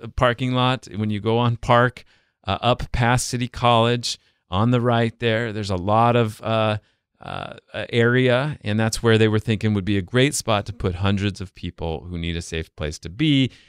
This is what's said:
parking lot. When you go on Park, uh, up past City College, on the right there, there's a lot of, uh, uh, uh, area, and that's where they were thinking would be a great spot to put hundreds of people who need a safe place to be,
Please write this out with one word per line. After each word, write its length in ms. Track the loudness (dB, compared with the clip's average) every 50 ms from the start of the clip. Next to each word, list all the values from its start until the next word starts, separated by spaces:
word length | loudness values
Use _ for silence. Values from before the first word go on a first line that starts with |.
| -12 -10 -4
parking 360 | 0 0 0 0 0 -2 -2 0
lot. 340 | 0 0 0 0 -2 -6 -10 -8
When 120 | -6 -4 -4
you 100 | -4 -4
go 200 | -2 -2 0 2
on 180 | 2 0 0
Park, 480 | -2 0 2 4 4 4 2 0 -4 -16 _ _ _ _ _ _ _ _
uh, 120 | -6 -4 -2
up 220 | 0 0 0 0 -2 -4 -2
past 340 | 0 2 2 2 2 0 -2
City 200 | -6 -6 -6 -6
College, 680 | -4 0 2 4 4 4 4 2 0 -2 -4 -6 -8 -10 _ _ _ _ _ -4
on 200 | -2 0 2 2
the 120 | 2 2 2
right 360 | 2 2 2 0 0 -2 -2
there, 320 | -2 0 0 0 -2 -4
there's 200 | -6 -6 -6 -4
a 60 | -4
lot 380 | -4 0 0 2 4 4 4 4
of, 240 | 2 2 0 -4 -8 -6
uh, 340 | -4 -2 0 0 0 -2 -4 -6 _ _ _ _ _ _ _ -16
uh, 320 | -12 -12 -12 -12 -12 -16 -18 -18 _ -12
uh, 140 | -10 -8 -2
area, 680 | 0 2 4 4 4 4 4 4 2 2 0 -2 -6 -6
and 180 | -6 -2 0 0
that's 240 | 0 0 -2 0 2
where 140 | 4 4
they 120 | 6 6 4
were 100 | 2 2
thinking 340 | 0 0 -2 0 0 0 0
would 140 | 0 0
be 100 | 0 -2
a 60 | -2 -2
great 320 | 0 2 2 2 2 0
spot 320 | -2 -2 -2 -2 -2 -2
to 80 | -6 -8
put 220 | -6 -4 -4 -4
hundreds 440 | -2 0 0 0 0 -2 -4 -4 -6
of 140 | -10 -14 _
people 500 | -12 -12 -12 -10 -8 -8 -6 -6 -8 -8
who 120 | -10 -10 -8
need 180 | -6 -6 -6
a 60 | -6 -8
safe 340 | -8 -8 -8 -8 -8 _
place 220 | -8 -8 -8 -8 -10
to 100 | -12 -10
be, 420 | -6 -2 0 2 2 2 2 0 -4 -10 _